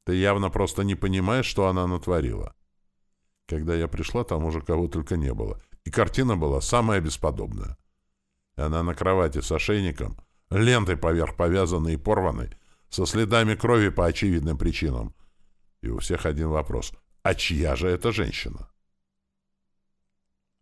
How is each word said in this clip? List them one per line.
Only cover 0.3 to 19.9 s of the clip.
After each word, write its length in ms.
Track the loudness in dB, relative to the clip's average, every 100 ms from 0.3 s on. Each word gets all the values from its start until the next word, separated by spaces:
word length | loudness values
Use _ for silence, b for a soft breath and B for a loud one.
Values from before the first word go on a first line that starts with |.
| 4 2
просто 340 | 0 0 0
не 120 | 0 0
понимаешь, 500 | 0 0 2 0 0
что 220 | 0 2
она 180 | 2 0
натворила». 680 | -2 0 0 0 -4 -8 -12 _ _ _ _ _ _ _ _ -6
«Когда 300 | -4 0 0
я 120 | 0
пришла, 360 | -4 -4 -4
там 220 | -2 -2 -2
уже 160 | -4
кого 260 | -2 0 0
только 300 | -2 -4 -2
не 160 | -2
было. 280 | -2 -6 -8 b -16
И 80 | -4
картина 460 | 0 2 2 2 2
была 240 | 2 0
самая 400 | 2 2 4 2
бесподобная». 760 | 0 -2 -2 -2 -6 -8 -8 -10 _ _ _ _ _ _ _ -6
Она 280 | -2 0
на 120 | -2 0
кровати 460 | 2 4 2 0
с 100 | -2
ошейником, 680 | -2 2 0 0 -2 -8 -10 -16 _ _
лентой 480 | 2 4 4 2 0
поверх 380 | 0 2 0 0
повязанной 580 | 2 2 2 0 0
и 40 | -2
порванной, 520 | 0 0 0 -2 -6 b b b b
со 160 | -4 0
следами 500 | 0 2 4 4 2
крови 340 | 4 4 4
по 160 | 4 2
очевидным 520 | 2 0 2 0 0
причинам. 560 | -2 0 -2 -2 -6 -12 -20 _ _ _ _ _
И 80 | -8
у 100 | -6
всех 260 | -4 -2 -2
один 240 | -2 0
вопрос. 440 | -2 -2 -6 -8 -12 _ _
«А 140 | -2 0
чья 400 | 0 0 0 0
же 140 | 0
эта 220 | 0 0
женщина?» 580 | 0 -2 -4 -8 -10 -14 _ _ _ _ _ _ _ _ _ _ _ _